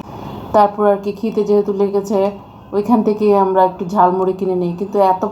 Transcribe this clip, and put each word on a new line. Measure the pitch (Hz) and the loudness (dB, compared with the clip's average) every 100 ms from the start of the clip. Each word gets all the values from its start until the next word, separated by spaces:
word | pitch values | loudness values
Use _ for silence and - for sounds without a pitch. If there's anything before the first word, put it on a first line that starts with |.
| - - - - - | -14 -14 -14 -12 0
তারপর | 214 202 202 208 | 2 2 2 0
আর | 196 | 2
কি | 202 | -2
খিদে | 196 220 220 | -6 -4 -2
যেহেতু | 202 208 202 | 0 2 0
লেগেছে, | 196 202 202 196 202 196 202 - - - | 0 0 -2 -2 0 -2 -4 -14 -20 -8
ওইখান | 196 202 233 | -4 0 2
থেকে | 214 208 208 202 | 2 0 2 4
আমরা | 190 190 | 4 4
একটু | 185 180 | 2 0
ঝালমুড়ি | 180 208 180 185 185 | -4 2 2 2 -2
কিনে | 185 190 | -2 -2
নিই, | 180 175 | -2 -2
কিন্তু | 170 196 202 | -4 -4 0
এত | 190 185 202 | 2 2 -2